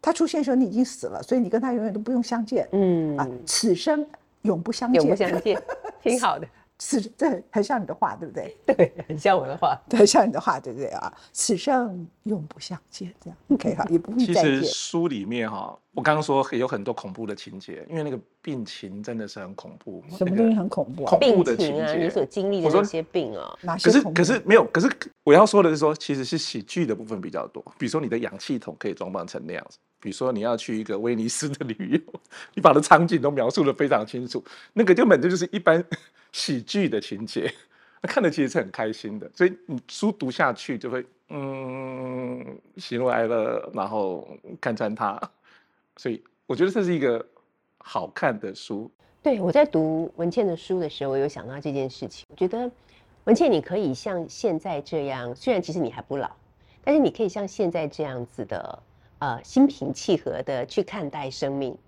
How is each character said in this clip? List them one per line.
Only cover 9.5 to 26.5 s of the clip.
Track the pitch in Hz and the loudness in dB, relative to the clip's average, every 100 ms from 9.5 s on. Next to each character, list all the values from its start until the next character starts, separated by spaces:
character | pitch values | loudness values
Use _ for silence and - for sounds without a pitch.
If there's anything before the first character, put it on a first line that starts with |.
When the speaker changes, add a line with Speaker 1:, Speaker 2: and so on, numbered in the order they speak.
| 147 | -2
Speaker 2:
话。 | 160 135 - | 0 0 0
Speaker 1:
对， | 226 | 6
很 | 208 | 8
像 | - 285 | 8 4
你 | |
的 | 156 | 0
话， | - 139 | -2 -4
对 | 135 | -6
不 | 120 | -8
对 | 135 | -8
啊 | - - - - | -6 -8 -12 -14
？“此 | - - 185 | -6 -2 0
生 | - 262 240 180 165 _ | 2 0 0 -6 -14 _
永 | 220 202 156 | -6 -6 -6
不 | - | -14
相 | - 175 _ | -14 -14 _
见”， | - 180 - | -14 -14 -14
这 | 170 | -20
样， | 170 - | -20 -2
OK， | 285 - - | 0 0 -2
好， | - | 2
也 | 165 | 0
不 | - | 0
会 | 233 226 | 0 2
再 | |
见。 | 170 | 4
Speaker 3:
其 | |
实 | 156 135 - | 4 2 0
书 | - - 170 170 | -4 -4 -2 -2
里 | 120 | -2
面 | 98 120 110 | -4 -4 -4
哈， | 101 - - _ | -6 -10 -14 _
我 | - | -2
刚 | 151 | 2
刚 | 151 | 2
说 | 151 135 131 | 2 0 0
有 | 117 123 | -2 -2
很 | 110 | -2
多 | 101 | -4
恐 | 113 98 | -8 -10
怖 | 92 110 | -10 -10
的 | |
情 | 98 - 95 | -10 -12 -16
节， | 98 78 - | -14 -16 -10
因 | 160 | -8
为 | |
那 | 147 | -6
个 | 123 _ _ | -8 _ _
病 | - 135 107 | -10 -8 -8
情 | - 98 101 | -12 -14 -12
真 | 104 113 | -10 -8
的 | 104 | -10
是 | 107 | -12
很 | 95 95 | -14 -14
恐 | - 110 | -18 -18
怖。 | - 95 147 180 | -16 -16 -16 -4
Speaker 1:
什 | 185 | 0
么 | 196 | 4
东 | 226 | 4
西 | |
很 | 220 180 | 4 0
恐 | - - | -2 -4
怖 | 131 131 | -4 2
啊？ | |
Speaker 3:
那 | - | 6
个 | 269 | 8
恐 | 202 | 6
怖 | 170 | 4
的 | - | 2
情 | 160 | 0
节。 | |
Speaker 2:
病 | 143 156 | 0 0
情 | 160 | 0
啊， | |
你 | 165 | 0
所 | 196 139 | 0 -2
经 | 208 196 | -2 -2
历 | 196 | 0
的 | 160 | 4
那 | 180 | 4
些 | 202 165 | 2 -4
病 | 160 185 127 | -4 -4 -4
啊。 | 98 55 | -8 -12
Speaker 3:
我 | - | -10
说 | 175 | -6
Speaker 1:
哪 | 165 | 2
些 | - 254 | 6 6
恐 | 202 | 6
怖？ | |
Speaker 3:
可 | 165 170 | 2 2
是， | |
可 | 220 | 2
是 | 180 | 6
没 | 226 | 6
有， | - | 6
可 | - | 2
是 | 226 - - _ | 2 0 -12 _
我 | - | 8
要 | 156 208 | 10 10
说 | 202 | 8
的 | 170 | 6
是 | 156 | 4
说， | 151 151 | 0 0
其 | - | -4
实 | 139 127 | -4 -2
是 | 160 | -4
喜 | - | -4